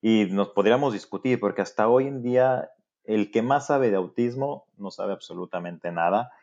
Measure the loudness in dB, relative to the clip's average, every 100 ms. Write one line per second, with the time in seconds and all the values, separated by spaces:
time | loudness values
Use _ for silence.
0 | 2 4 2 0 -2 2 4 4 2 -4
1 | -8 -6 -2 0 0 -2 -4 0 2 2
2 | 2 -4 -2 2 2 0 -4 _ _ _
3 | -4 -2 0 0 2 0 2 2 2 0
4 | -2 -2 -2 -2 -6 -8 _ -14 -14 -8
5 | -6 -8 -10 -12 -10 -8 -10 -10 -8 -2
6 | 0 0 -2 -12